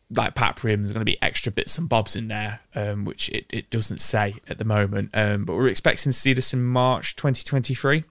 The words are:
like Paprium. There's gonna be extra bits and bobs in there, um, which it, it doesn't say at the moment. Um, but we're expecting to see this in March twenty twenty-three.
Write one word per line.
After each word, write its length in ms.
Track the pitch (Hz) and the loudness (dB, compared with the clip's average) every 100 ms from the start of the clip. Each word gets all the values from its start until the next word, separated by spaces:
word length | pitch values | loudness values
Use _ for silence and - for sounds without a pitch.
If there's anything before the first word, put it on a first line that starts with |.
| - | -6
like 240 | 113 107 | -2 -2
Paprium. 440 | - 117 - 113 104 | 0 0 0 0 0
There's 140 | 101 | -2
gonna 120 | 107 107 | -2 -2
be 160 | - | 0
extra 300 | - - - | -2 -2 -2
bits 260 | - - - | -2 0 -2
and 100 | 170 | 0
bobs 280 | 117 107 113 | 0 0 -4
in 140 | 113 | -4
there, 320 | 107 107 110 _ | -6 -6 -8 _
um, 320 | 117 104 104 101 | -6 -4 -4 -6
which 240 | - - | -4 -4
it, 160 | - - | -6 -6
it 180 | - - | -10 -4
doesn't 320 | 113 - - | -4 -2 0
say 340 | - 110 104 104 - | 2 2 0 -4 -10
at 100 | - | -4
the 80 | 110 | 0
moment. 460 | 104 101 101 101 | 2 2 0 -2
Um, 320 | - 104 104 90 | 0 2 0 -2
but 100 | 90 | 2
we're 120 | 127 | 2
expecting 440 | - 156 - 139 | 4 2 2 2
to 60 | 123 | 2
see 160 | 135 | 2
this 200 | 127 - | 2 2
in 100 | 131 | 0
March 520 | 123 127 127 123 - - | 2 2 2 2 -4 -2
twenty 280 | 147 123 | -2 -2
twenty-three. 640 | - 139 117 127 139 156 156 | 0 -2 0 0 2 0 -2